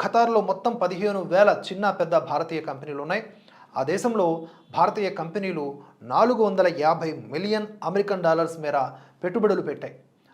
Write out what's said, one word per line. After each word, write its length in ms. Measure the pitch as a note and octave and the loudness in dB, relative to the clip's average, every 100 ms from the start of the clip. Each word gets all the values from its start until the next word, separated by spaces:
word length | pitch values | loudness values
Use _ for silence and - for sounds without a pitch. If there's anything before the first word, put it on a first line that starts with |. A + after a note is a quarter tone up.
ఖతార్లో 380 | - A#3 A#3 A3+ | 2 4 4 4
మొత్తం 320 | F#3 F#3+ A#3+ A3 | 2 -2 -2 0
పదిహేను 460 | F3+ F#3 G#3 G3 | -2 0 -2 -2
వేల 400 | E3 F3 G#3 E3+ - | 0 6 6 4 -2
చిన్న 180 | F#3+ G3+ | -2 -2
పెద్ద 260 | F#3 E3 E3 | 0 2 2
భారతీయ 440 | C#3 D3+ D#3+ D#3+ | 2 -4 -2 -6
కంపెనీలు 400 | D3+ C3+ D3+ C#3+ | -6 -10 -10 -10
ఉన్నాయి. 220 | D3 G3+ A3 - _ - - B2 | -4 -6 -6 -20 _ -20 -10 -4
ఆ 60 | |
దేశంలో 640 | C3+ G3 B3 A3 F3 E3 E3 - _ | -2 0 0 2 2 0 -6 -18 _
భారతీయ 380 | - F#3 G3+ F#3+ | 2 2 2 -4
కంపెనీలు 680 | F3 E3 G3+ F#3+ E3+ C#3+ C#3 - _ | -4 -6 -4 -4 -4 -6 -10 -18 _
నాలుగు 420 | A#2 C#3+ A#3 A3+ | -2 4 4 4
వందల 300 | G#3+ F#3+ F3+ C#3+ | 2 4 2 4
యాభై 340 | D3+ E3 D#3+ | 2 2 -4
మిలియన్ 560 | D#3 - D3 G3+ G#3+ G#3+ - | -6 -8 -6 -2 -2 -4 -8
అమెరికన్ 400 | E3 G3 G3+ F#3+ | -4 -2 -2 0
డాలర్స్ 360 | E3 E3 E3 E3 | 2 2 0 -4
మేర 300 | D3+ C#3+ C3 - - _ | -2 -2 -2 -8 -20 _
పెట్టుబడులు 380 | F3 G#3+ G#3 F3+ | -4 0 2 0
పెట్టాయి. 380 | D3+ C#3 - - _ _ _ | -2 -8 -12 -16 _ _ _